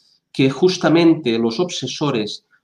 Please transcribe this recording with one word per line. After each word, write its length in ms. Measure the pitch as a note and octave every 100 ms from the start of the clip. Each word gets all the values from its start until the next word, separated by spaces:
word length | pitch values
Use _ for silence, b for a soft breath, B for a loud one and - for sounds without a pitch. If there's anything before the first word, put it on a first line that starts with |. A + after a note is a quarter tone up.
| b b _
que 180 | - C3+
justamente 920 | C3+ F#3 F3+ E3 E3 E3 D#3 B2+ A2+
los 200 | A#2 A2+
obsesores 840 | F3+ - B2+ - D3 A#2+ G#2 - _ _